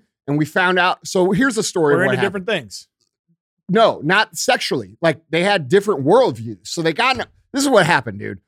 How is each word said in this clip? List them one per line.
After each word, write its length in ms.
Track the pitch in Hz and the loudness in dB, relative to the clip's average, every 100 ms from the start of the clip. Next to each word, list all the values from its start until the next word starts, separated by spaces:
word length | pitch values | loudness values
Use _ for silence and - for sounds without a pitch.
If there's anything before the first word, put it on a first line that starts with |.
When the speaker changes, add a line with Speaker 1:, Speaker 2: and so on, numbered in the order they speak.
| _ _ - | _ _ -4
Speaker 1:
and 100 | 147 | -2
we 80 | 147 | -2
found 340 | 196 185 185 | 0 0 2
out." 260 | 180 - - | 0 -2 -4
So 240 | 190 180 | 0 2
here's 240 | 196 269 220 | 2 0 0
the 80 | |
story 300 | 180 185 151 | -4 0 2
of 60 | 165 | 2
Speaker 2:
We're 60 | 185 | 2
Speaker 1:
what 60 | |
Speaker 2:
into 80 | 123 - | 0 -2
Speaker 1:
happened. 200 | 196 180 | -4 -4
Speaker 2:
different 160 | 190 | -6
things. 240 | 107 - - _ _ _ _ _ _ _ - | -6 -18 -20 _ _ _ _ _ _ _ -2
Speaker 1:
No, 300 | 208 208 104 | 2 2 2
not 340 | 147 196 220 - | 0 0 0 -4
sexually. 600 | - 247 - 151 95 110 | -2 -2 -2 -6 -6 -4
Like, 200 | 165 151 _ | -2 -2 _
they 140 | 165 | -2
had 260 | 196 202 127 | 0 0 2
different 360 | 190 196 151 135 | 2 2 0 4
worldviews. 600 | 226 226 117 113 104 - | 4 4 -2 -10 -14 -12
So 140 | - | -4
they 100 | 165 | -4
got 240 | 160 247 247 | 0 -2 -2
in, 80 | 180 _ _ | -8 _ _
this 100 | 277 | -4
is 60 | 277 | 2
what 160 | 220 165 | 4 4
happened, 340 | 156 117 101 | 2 -2 -10
dude. 200 | 104 98 | -10 -12